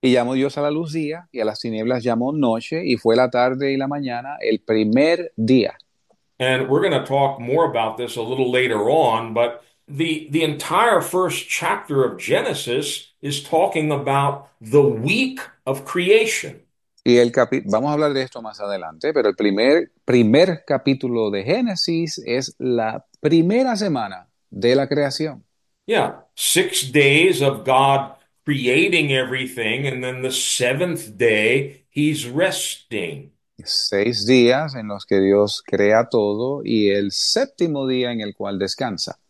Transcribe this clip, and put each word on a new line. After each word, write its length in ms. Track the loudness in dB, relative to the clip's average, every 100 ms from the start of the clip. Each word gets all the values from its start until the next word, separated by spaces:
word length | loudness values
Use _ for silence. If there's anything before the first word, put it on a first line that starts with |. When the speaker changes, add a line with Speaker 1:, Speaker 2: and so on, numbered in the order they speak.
Speaker 1:
Y 120 | 4
llamó 220 | 2 2
Dios 220 | 0 -2 -2
a 40 |
la 80 | -4
luz 220 | -4 -6
día, 360 | -6 -6 -8 -12
y 100 | -4
a 40 |
las 160 | -4 -4
tinieblas 420 | -6 -4 -2 -2
llamó 300 | -2 -2 -2
noche, 500 | 0 0 0 -4 -6
y 120 | -2 0
fue 180 | 2
la 160 | 4 4
tarde 420 | 2 0 0 -2
y 40 | -2
la 100 | -2
mañana 500 | -4 -6 -8 -10 -6
el 200 | -2 -2
primer 720 | 0 0 2 4 2 2 -4 -4
día. 380 | 2 4 4 -4 _ _ _ _ _ _
Speaker 2:
And 300 | 0 0 2
we're 140 | 2
gonna 220 | 2 0
talk 340 | 0 0 0 -2
more 260 | -2 2 2
about 320 | 0 -2 -4
this 180 | -8 -6
a 60 |
little 280 | -6 -2 0
later 380 | 2 0 0 2
on, 420 | 2 2 0 -2
but 300 | -2 -2 -2 _ _ _
the, 420 | -4 -2 -4 -2
the 100 | -2
entire 580 | 0 -4 -2 2 4 2
first 440 | 0 -2 -2 -4 -6
chapter 540 | -6 -4 -4 -2 0
of 140 | 0 -2
Genesis 920 | -2 0 0 -6 -4 -4 -4 -8 -12 _
is 240 | -8 -8
talking 480 | -2 0 2 0 -2
about 560 | -2 0 0 0 -2 -12 _
the 200 | 2 4
week 600 | 4 2 -2 -2 -2 -4 -16 _ -8
of 180 | -6
creation. 800 | -4 -4 4 4 4 -4 -8 -14 _ _ _ _
Speaker 1:
Y 140 | 4 6
el 120 | 6
capi-, 320 | 2 0 0 0
vamos 240 | -2 0
a 20 |
hablar 200 | 0 0
de 100 | -2
esto 200 | -6 -10
más 160 | -16 -10
adelante, 540 | -6 -6 -8 -6 -2
pero 160 | 0 0
el 80 | 2
primer, 560 | 0 2 4 2 0 _
primer 600 | 0 4 6 6 4 0 -4
capítulo 640 | -2 0 -2 -2 -2 -2
de 140 | -2
Génesis 760 | -2 -2 -2 -4 -4 -2 -4 -8 -4
es 300 | -4 -4 -6
la 480 | -4 -2 -2 -6 _ _
primera 560 | 2 4 4 2 0 -2
semana 500 | -2 -2 -4 -10 -20 _ _
de 240 | -2 2
la 140 | 2 2
creación. 560 | 0 -2 -2 -8 -8 _ _ _ _ -2
Speaker 2:
Yeah, 380 | 0 0 -6 _
six 560 | -6 0 2 0 -2 0
days 500 | 4 6 6 4 4
of 240 | 0 0
God 520 | 2 4 6 4 0 -14 _ _
creating 680 | -4 -2 2 2 2 2 2
everything, 720 | 0 -2 -4 -8 -6 -4 -2 -4
and 160 | -6
then 200 | -8 -6
the 100 | -6
seventh 840 | -4 -4 -2 0 0 -2 -4 -10 0
day, 680 | 2 4 2 0 -2 -12 _
he's 360 | -2 0 0 -4
resting. 1040 | -2 -2 -2 -8 -10 _ -8 -6 -10 -16 _ _ _
Speaker 1:
Seis 600 | -6 -4 -2 0 0 -2 4
días 480 | 6 6 4 -2
en 140 | -8 -10
los 180 | -10 -2
que 140 | 2
Dios 420 | 4 4 2 -2
crea 440 | -6 0 4 4 2
todo 520 | 0 0 -2 -4 -6
y 260 | -2 2 2
el 220 | 2 -2
séptimo 760 | -4 -2 -2 -2 -2 -2 -2 -2
día 240 | -2 -2
en 100 | -4
el 140 | -8
cual 240 | -8 -6 -4
descansa. 640 | -4 -4 -6 -6 -10 -12 _